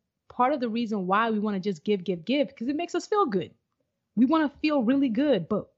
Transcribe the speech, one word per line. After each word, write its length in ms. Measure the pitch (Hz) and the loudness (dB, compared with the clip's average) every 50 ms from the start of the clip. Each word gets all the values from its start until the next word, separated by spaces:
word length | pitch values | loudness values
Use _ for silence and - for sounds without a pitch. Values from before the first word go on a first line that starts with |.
| _ _ _ _ _ _ | _ _ _ _ _ _
part 240 | - - 247 262 302 | -2 0 0 0 2
of 80 | 269 | 0
the 80 | 247 233 | -2 -4
reason 380 | 208 233 240 202 220 202 180 | -2 -4 -4 -2 -4 -4 -2
why 240 | 180 190 208 226 233 | 0 2 2 2 2
we 80 | 220 208 | 0 0
wanna 220 | 202 214 202 190 | -2 -2 -2 -2
just 240 | 175 208 190 - - | -2 -4 -4 -4 -2
give, 200 | 208 208 190 175 | -2 -2 0 0
give, 200 | 208 185 175 160 | -4 -6 -4 -2
give, 300 | - 262 294 269 - - | -2 0 0 0 -2 -4
'cause 140 | - 226 262 | -8 -8 -6
it 80 | 277 | -4
makes 180 | 311 349 339 - | -4 -6 -4 -4
us 120 | 349 - | -6 -4
feel 200 | - 440 415 403 | 0 0 0 2
good. 260 | 269 196 185 139 - - _ _ _ _ _ _ _ _ _ _ _ _ | 2 0 -2 -4 -4 -10 _ _ _ _ _ _ _ _ _ _ _ _
We 100 | 202 247 | 2 4
wanna 240 | 247 320 320 311 277 - - | 4 4 2 2 0 -2 -2
feel 220 | - 311 294 285 220 | -2 0 0 2 2
really 280 | 214 269 277 285 262 | 2 2 2 2 0
good, 380 | 208 233 285 302 262 185 160 - | 0 0 2 2 2 0 0 -2
but 220 | 214 190 - - _ | -4 -4 -4 -8 _